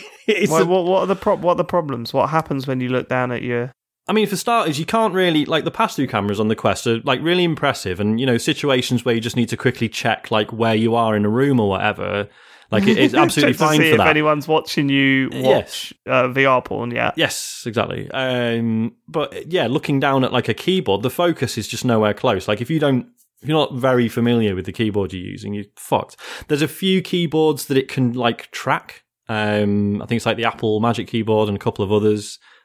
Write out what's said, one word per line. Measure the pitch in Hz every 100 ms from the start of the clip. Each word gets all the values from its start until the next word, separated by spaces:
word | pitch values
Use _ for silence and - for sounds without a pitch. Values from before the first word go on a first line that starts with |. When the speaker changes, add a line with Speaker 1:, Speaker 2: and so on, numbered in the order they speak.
| - - -
Speaker 1:
it's | 214 247
Speaker 2:
Why, | 156
Speaker 1:
a |
Speaker 2:
what, | 170 185
what | 175 190
are | 185
the | 190
pro-, | - 190
what | 170
are | 175
the |
problems? | 165 180 156 120 117
What | 139 123
happens | 160 156 139 131
when | 131
you | 127
look | 127 -
down | 127 127
at | 123
your | 123 120 123 - _ _ -
Speaker 1:
I |
mean, | 208 208
for | 190
starters, | - 233 165 143
you | 160
can't | 226 220
really, | 180 180 151
like, | - 160
the | -
pass-through | - 220 - 131
cameras | 110 101 101
on | 107
the | 110
Quest | 113 98 120
are, | 113
like, | 113 127
really | 156 180
impressive, | 175 156 147 123 98 92
and, | 104 110
you | 131
know, | 120
situations | - 147 147 131 123 123
where | 127
you | 117
just | 113 123
need | 117
to | 113
quickly | 127 117 113
check, | - 123 107 -
like, | 110 107
where | 113 113
you | 110 113 117
are | 113
in | 107
a | 104
room | 113 143 131
or | 104
whatever, | 95 104 98 95 98 104 - - - _
like, | 110 -
it, | -
it's | -
Speaker 2:
<laughs> |
Speaker 1:
absolutely | 123 - - -
Speaker 2:
Check | -
to | 156
Speaker 1:
fine | 156
Speaker 2:
see |
Speaker 1:
for | 160
Speaker 2:
if | 151
Speaker 1:
that. | -
Speaker 2:
anyone's | 151 151 151 143
watching | 156 - - 139
you | 139 139 135 131
Speaker 1:
Yes. | 131
Speaker 2:
watch, | 131 135 - - - - -
uh, | 127 127
V | 127
R | 135 127
porn, | 123 110 120
yeah. | 120 120
Speaker 1:
Yes, | 160 156 - - - 123
exactly. | 110 - - -
Um, | - 131 127 120 117 117 113 117 - -
but, | 160 147 92 143
yeah, | 180 123
looking | 143 - 139
down | 139 135
at, | 127
like, | 123 117
a |
keyboard, | 110 - 185 127 98
the | 127
focus | - 175 165 123 -
is | 101
just | 113
nowhere | 127 113 107
close. | 104 131 98 -
Like, | 107
if | 120
you | 160
don't, | 147 131 117 _ _ _
if | 120
you're | 156
not | 147
very | 131 131 127 117
familiar | 117 117 120 110 92
with | 95
the |
keyboard | 95 110 101 95
you're | 92
using, | 95 98 104
you're | 104 101 -
fucked. | - 113 - - - - -
There's | 147
a | 147
few | - 190 190
keyboards | - 180 170 156 156 139 -
that | 135
it | 131
can, | - 123
like, | 123 120 117 -
track. | - - 151 - - _ _ -
Um, | 110 107 104 104 104 104 104
I | 110
think | 117
it's, | 120
like, | 110
the | 117
Apple | - 113 107
Magic | 117 117 98
Keyboard | 120 110 107 107
and | 101
a |
couple | 120 -
of | 98
others. | 107 107 107 104 - _ _